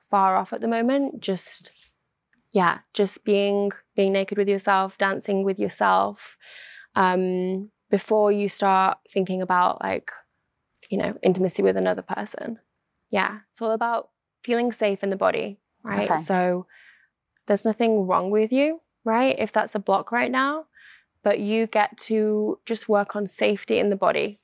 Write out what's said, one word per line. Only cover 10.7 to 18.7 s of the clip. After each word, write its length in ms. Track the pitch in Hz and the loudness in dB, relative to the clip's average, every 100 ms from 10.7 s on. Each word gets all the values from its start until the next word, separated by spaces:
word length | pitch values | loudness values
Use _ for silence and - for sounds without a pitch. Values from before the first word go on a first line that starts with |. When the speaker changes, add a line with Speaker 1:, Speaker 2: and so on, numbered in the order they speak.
| _ - | _ -6
Speaker 1:
you 80 | 196 | -4
know, 200 | 190 208 | -2 0
intimacy 400 | - 185 185 - | 0 2 0 2
with 160 | 196 190 | 2 2
another 240 | 185 185 | 0 -2
person. 580 | - - 208 - - 226 _ _ _ _ _ | -4 -8 -8 -10 -12 -14 _ _ _ _ _
Yeah, 300 | 208 185 208 - | -2 -2 -4 -16
it's 120 | - | -8
all 100 | 226 | -4
about 380 | 220 233 233 - _ _ _ | -2 -2 -4 -6 _ _ _
feeling 280 | - 240 240 | -4 -2 -2
safe 320 | 220 208 196 | 0 -2 -2
in 60 | 196 | -4
the 80 | 190 | 0
body, 420 | 190 160 175 202 _ _ | 0 0 -4 -10 _ _
right? 260 | 226 202 202 | -6 -4 0
Speaker 2:
Okay. 140 | 165 | 0
Speaker 1:
So 440 | 160 185 180 180 185 - - _ _ _ _ _ - | 0 0 0 -2 -6 -18 -20 _ _ _ _ _ -2
there's 180 | 202 226 | 0 0
nothing 420 | 214 233 214 185 | 0 2 2 2
wrong 240 | 175 185 | 0 2
with 200 | 208 220 | 0 2
you, 300 | 254 294 | 2 0